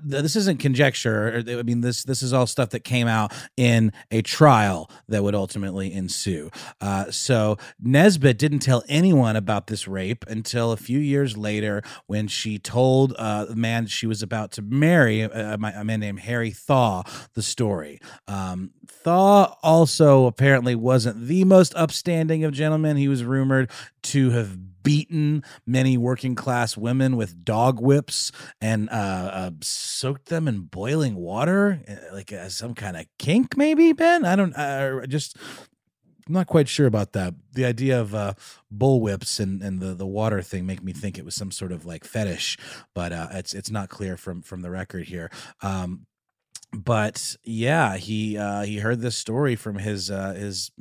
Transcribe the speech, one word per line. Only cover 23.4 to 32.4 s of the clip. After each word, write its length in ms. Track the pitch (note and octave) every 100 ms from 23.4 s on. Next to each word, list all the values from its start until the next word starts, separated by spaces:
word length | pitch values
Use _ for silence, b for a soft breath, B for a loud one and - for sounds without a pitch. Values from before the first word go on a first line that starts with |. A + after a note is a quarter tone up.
| C3+ C3 B2+ B B _
to 280 | - C#3 B2+
have 260 | A#2+ G#2 F#2 F#2+ -
beaten 580 | D3 D3 - D#3+ D3 D3+ - B -
many 320 | C3 C3 B2+
working 380 | A#2+ B2+ C3 A#2
class 400 | C3 A#2+ A2+ G#2
women 400 | A#2 C3 C3 A#2+
with 300 | A2+ E2+ -
dog 340 | A2 B2+ A#2
whips 540 | B2+ C#3 - - - - B B
and, 300 | A2 A2 A2
uh, 40 |
uh, 580 | A2+ G2 F#2 F#2 F#2+ F2+ D#2
soaked 640 | - - - - C3 C#3 -
them 200 | E3 D3+
in 140 | G#2
boiling 560 | D#2+ F2+ A2 D#3 C3+ F#2+
water, 680 | F2 G#2 D#3 G3 G3+ E3 -
uh, 260 | G2 -
like, 200 | G2 -
uh, 160 | F#2+